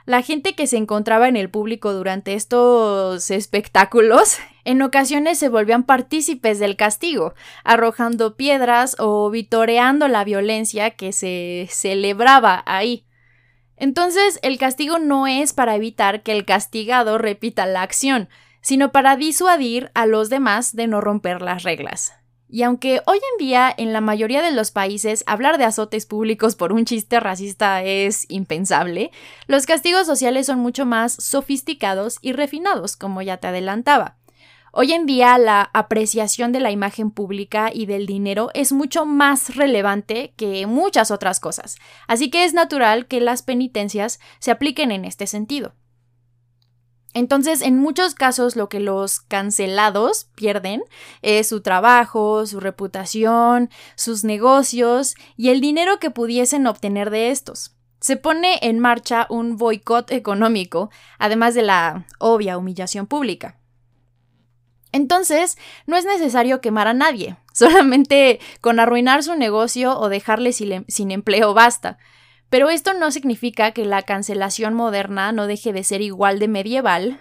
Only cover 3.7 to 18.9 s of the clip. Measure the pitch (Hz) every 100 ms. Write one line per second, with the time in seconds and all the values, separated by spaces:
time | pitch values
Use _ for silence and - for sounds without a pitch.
3.7 | 190 196 233 220 254 427 - - _ -
4.7 | 262 269 269 269 294 302 339 285 226 208
5.7 | 233 247 262 254 311 302 269 220 208 208
6.7 | 196 208 214 349 269 165 - - - -
7.7 | 233 233 226 233 233 220 220 269 277 247
8.7 | 240 254 - 220 208 208 226 214 226 226
9.7 | 233 254 285 294 226 202 196 208 220 220
10.7 | 208 214 220 190 196 185 180 175 175 180
11.7 | - 196 196 202 202 247 269 220 180 -
12.7 | 190 220 233 _ _ _ _ _ _ _
13.7 | _ 269 277 349 349 403 - 262 269 262
14.7 | 262 294 330 302 277 269 262 294 - 240
15.7 | 214 220 - 202 214 - 214 196 196 -
16.7 | 220 214 247 220 220 220 202 226 220 190
17.7 | 185 190 - 269 262 185 _ _ _ -
18.7 | 269 285